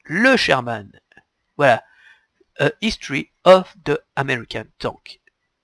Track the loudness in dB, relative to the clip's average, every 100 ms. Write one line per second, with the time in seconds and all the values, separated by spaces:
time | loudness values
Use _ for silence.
0 | -10 0 2 2 0 -2 -4 -10 -12 -20
1 | _ _ _ _ _ 0 2 2 -2 _
2 | -20 _ _ _ _ -2 -2 -2 -6 -6
3 | -8 -8 -8 _ 4 4 4 -10 -6 -6
4 | -6 -8 -4 -6 -6 -14 -14 _ -10 -10
5 | -20 -20 _ _ _ _